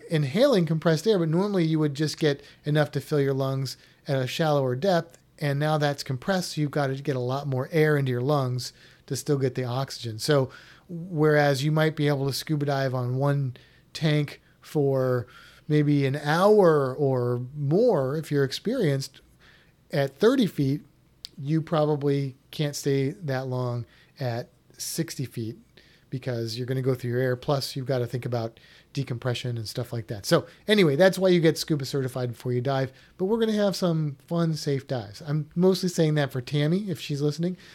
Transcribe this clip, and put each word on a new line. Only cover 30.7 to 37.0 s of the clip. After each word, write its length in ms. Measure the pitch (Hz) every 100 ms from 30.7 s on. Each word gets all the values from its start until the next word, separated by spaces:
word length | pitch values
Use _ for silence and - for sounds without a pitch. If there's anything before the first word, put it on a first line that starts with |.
| 214 165 139
that's 220 | 190 185
why 100 | 190
you 120 | 175
get 180 | 160 156
scuba 260 | - 147
certified 460 | 131 143 127 131 123
before 220 | 110 127
you 80 | 123
dive. 280 | 123 135 131 - - -
But 80 | 185
we're 120 | 226
gonna 140 | 220
have 240 | 208 202 180
some 400 | 180 160 151 139 -
fun, 280 | 170 165
safe 320 | 156 - 139 -
dives. 360 | 127 104 104 147
I'm 240 | 151 147
mostly 360 | 170 185 185 185
saying 240 | 175 160
that 180 | 151 135
for 80 | 131
Tammy, 480 | - 147 147 185 214
if 80 |
she's 220 | 160